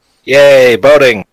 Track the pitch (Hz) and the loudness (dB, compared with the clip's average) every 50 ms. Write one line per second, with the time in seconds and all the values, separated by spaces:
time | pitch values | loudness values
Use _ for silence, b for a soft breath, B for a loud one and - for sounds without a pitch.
0 | _ _ _ _ _ 123 135 143 143 143 139 131 127 123 113 101 139 139 151 143 | _ _ _ _ _ -4 0 0 2 2 2 2 0 0 -2 -2 0 0 2 2
1 | 135 123 110 98 - - | 0 -2 -4 -6 -10 -16